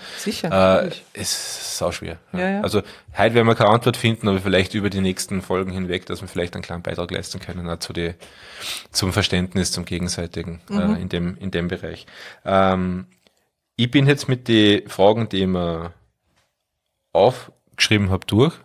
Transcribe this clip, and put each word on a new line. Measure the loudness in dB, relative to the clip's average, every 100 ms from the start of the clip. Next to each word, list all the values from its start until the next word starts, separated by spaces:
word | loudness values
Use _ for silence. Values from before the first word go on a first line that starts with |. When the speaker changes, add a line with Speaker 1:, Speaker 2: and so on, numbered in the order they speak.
| -10 -8
Speaker 1:
sicher, | -8 -6 0
Speaker 2:
Äh, | 4 6 6
Speaker 1:
natürlich. | 2 -6 -14
Speaker 2:
es | -10 -6
ist | -6 -8 -10 -10 -4
sauschwer. | -4 -4 -10 -12 _
Ja. | -4
Speaker 1:
Ja, | -2
ja. | -2
Speaker 2:
Also | 0 -2 -2 -14 -10 2
heute | 4 6
werden | 4
wir | 6
keine | 6
Antwort | 6 4 2
finden, | 0 0 0
aber | 0
vielleicht | 2 2 2
über | -2 -2
die | 0
nächsten | 0 -2 -6 -8
Folgen | -4 -4 -2
hinweg, | -6 -4 -6 -6
dass | -10
wir | -8
vielleicht | -6 -6 -6
einen |
kleinen | -10 -8
Beitrag | -8 -6 -6
leisten | -6 -8 -12
können, | -10 -10 -8
auch | -8
zu | -8
die, | -6 -6 -8 -18 -20 -20 -14 -12 -12 -8
zum | -2 0
Verständnis, | 0 2 0 0 -2 -2
zum | -4
Gegenseitigen, | -6 -6 -4 -6 -6 -8 -10 -12 -6
Speaker 1:
Mhm. | -2
Speaker 2:
äh, | 0 -2
in | -2
dem, | -4 -4 -6
in | -6
dem | -4 -4
Bereich. | -6 -8 -12 -18 -20 -20 -10 0
Ähm, | 4 4 2 0 -4 -10 _ _ _ _ _ _ -2
ich | 2
bin | 4 4
jetzt | 2 -2
mit | -4 2
den | 6 6 4 0
Fragen, | 4 4 4 0
die | 0
ich | 0
mir | 0 -2 -6 -10 -14 _ _ _ _ _ _ _ _ _ _ _
aufgeschrieben | 4 4 2 -10 _ _ -12 0 2 2
hab, | -2 0
durch. | 2 2 0